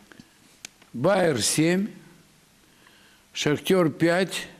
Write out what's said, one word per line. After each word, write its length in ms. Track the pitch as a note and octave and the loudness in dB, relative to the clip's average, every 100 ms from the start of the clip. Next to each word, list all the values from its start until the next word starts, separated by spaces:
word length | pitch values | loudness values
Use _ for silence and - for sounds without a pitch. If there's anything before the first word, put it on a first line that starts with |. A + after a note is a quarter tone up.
| - - - _ - _ - _ - | -20 -20 -20 _ -20 _ -20 _ -16
Байер 500 | - D3 G3 F3 B2+ | -4 0 2 2 0
семь, 460 | G2+ - D#3+ F#3 G#3 - - - _ _ _ _ _ _ - - - _ _ | 0 0 2 2 -2 -8 -20 -20 _ _ _ _ _ _ -20 -20 -20 _ _
Шахтёр 600 | - D3+ C#3+ - F#3 E3 | -6 -2 -2 0 2 2
пять 580 | - E3 E3+ F#3 - - | 2 0 2 -2 -6 -12